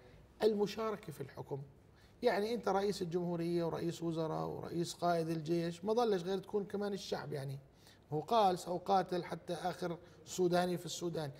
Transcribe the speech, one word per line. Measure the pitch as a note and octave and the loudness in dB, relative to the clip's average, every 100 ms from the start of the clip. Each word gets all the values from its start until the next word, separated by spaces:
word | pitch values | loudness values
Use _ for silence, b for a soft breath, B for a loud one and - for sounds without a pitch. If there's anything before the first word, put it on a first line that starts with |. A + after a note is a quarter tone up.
| B B B - | B B B 2
المشاركة | A3 G3+ G3+ A3+ A3 G#3 - | 4 4 0 0 -2 -4 -8
في | C#3+ | -10
الحكم، | B2+ - C3+ C#3 C#3 - - b b b | -10 -10 -8 -8 -10 -18 -20 b b b
يعني | A#3+ G3 G#3+ | 2 2 0
أنت | A#3+ G3+ | 0 2
رئيس | G3 G3+ G3 | 2 2 0
الجمهورية | F3 F3+ F3 E3+ E3+ F3 | -2 0 0 0 2 2
ورئيس | E3 D#3 E3 D#3+ | 2 0 -2 -2
وزراء | E3 D#3+ D#3 D#3 D#3+ | -2 0 0 0 -2
ورئيس | C#3+ - E3+ E3 | -4 -4 -2 -2
قائد | - F3 E3+ D#3+ | 2 2 4 2
الجيش، | E3 D3+ E3+ E3+ E3+ | -2 0 0 0 -2
ما | G3+ | 0
ضلش | A3 A#3 F#3+ | 2 4 2
غير | F3 F#3+ | 0 -4
تكون | - G#3 | -2 -4
كمان | G3+ G3+ G3+ | -2 -4 -4
الشعب، | G3 - - C#3 | -4 -4 -6 -4
يعني | D3 C#3 C#3 - B B B - | -6 -6 -8 -12 B B B -6
هو | D3+ | -4
قال | D3 A#3 G3 F3 | 2 4 6 4
سأقاتل | - F3 F#3 G3 F3+ F3+ | -2 -4 2 2 4 -2
حتى | - E3 - | -4 -8 -6
آخر | D#3+ F3 - F3+ D#3+ B B | -4 -4 -4 -6 -6 B B
سوداني | - - F3 F3 F3+ F3 | -10 2 4 4 2 0
في | D#3+ | -4
السودان. | - F3 E3 D3 C#3 | -6 -4 -4 -6 -4